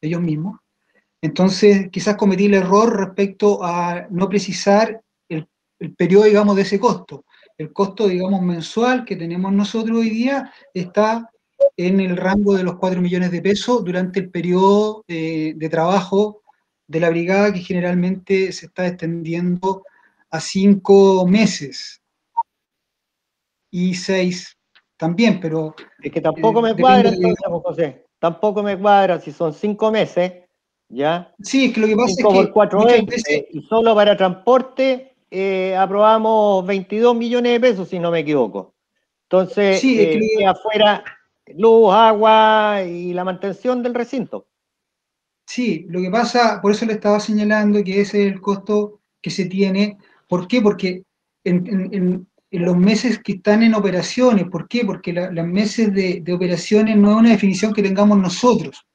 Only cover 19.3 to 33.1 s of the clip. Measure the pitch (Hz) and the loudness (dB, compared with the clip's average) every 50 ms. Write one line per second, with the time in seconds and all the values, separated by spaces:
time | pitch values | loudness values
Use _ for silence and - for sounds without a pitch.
19.3 | 165 175 180 180 180 180 185 190 190 190 - _ _ _ _ _ _ _ _ _ | -6 -4 -4 -4 -4 -2 -4 -4 -6 -6 -10 _ _ _ _ _ _ _ _ _
20.3 | - 156 156 - - 190 190 202 202 196 - - 196 196 196 196 190 185 185 180 | -10 -10 -10 -6 -4 0 4 4 4 4 4 4 6 6 8 6 6 4 2 2
21.3 | 185 214 226 - - - 147 135 - - - - - _ _ _ _ _ _ _ | 2 4 2 2 0 -4 -10 -12 -14 -16 -18 -18 -20 _ _ _ _ _ _ _
22.3 | _ 932 906 _ _ _ _ _ _ _ _ _ _ _ _ _ _ _ _ _ | _ -8 -8 _ _ _ _ _ _ _ _ _ _ _ _ _ _ _ _ _
23.3 | _ _ _ _ _ _ _ _ - 175 180 185 180 - - - 190 190 185 180 | _ _ _ _ _ _ _ _ -6 -4 -4 -4 -4 -6 -4 -4 -2 0 0 -2
24.3 | 180 - - - _ _ _ _ _ _ _ _ _ _ 160 160 170 170 233 226 | -4 -6 -12 -18 _ _ _ _ _ _ _ _ _ _ -4 -4 0 2 2 2
25.3 | 185 - - 160 156 160 156 156 156 - - _ _ _ - 147 - 165 151 165 | 2 0 -4 -6 -6 -4 -6 -8 -10 -16 -20 _ _ _ -14 -8 -8 -4 -2 -2
26.3 | 151 - 214 220 214 226 233 226 226 - - 254 254 247 240 196 - 180 180 180 | -2 0 0 2 2 2 0 0 0 2 4 4 6 6 4 2 2 2 0 0
27.3 | - - - - 175 170 - 175 156 147 170 147 131 - _ _ _ _ - 165 | 0 -2 -4 -6 -8 -6 -6 -8 -4 -4 -4 -6 -6 -12 _ _ _ _ -4 -4
28.3 | 170 - - 214 202 208 202 202 196 180 190 208 202 202 196 185 180 160 - - | -4 0 -4 -2 -2 -2 -4 -4 -4 -2 2 4 4 4 4 2 0 -2 -4 -12
29.3 | 143 - 175 160 151 - - 208 208 208 220 220 220 214 180 147 - - 175 185 | -8 -4 -4 -4 -4 -4 -4 -6 -4 0 -2 0 0 0 -2 -2 -2 -4 -4 -4
30.3 | 180 - _ _ _ _ _ _ _ _ _ _ - 120 139 151 165 175 180 _ | -4 -12 _ _ _ _ _ _ _ _ _ _ -8 -4 -2 -2 -2 -4 -6 _
31.3 | _ _ 202 - - 269 269 247 - 220 220 220 220 208 247 247 - - 247 214 | _ _ -14 -4 0 0 0 2 0 0 0 0 2 2 0 0 -2 0 2 4
32.3 | 196 190 - - - 214 208 - - 196 214 233 240 233 214 196 | 4 4 2 2 2 2 2 2 2 2 4 4 4 4 2 0